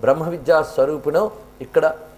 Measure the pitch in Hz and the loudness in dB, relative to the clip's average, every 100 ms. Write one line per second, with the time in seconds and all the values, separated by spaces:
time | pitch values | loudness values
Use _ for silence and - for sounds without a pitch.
0 | 113 143 160 175 120 160 151 - 135 151 | 2 0 -2 -8 2 2 2 0 0 0
1 | 143 151 214 - - - - 165 156 156 | -2 0 -2 -6 -20 -18 -2 0 2 -2
2 | - | -14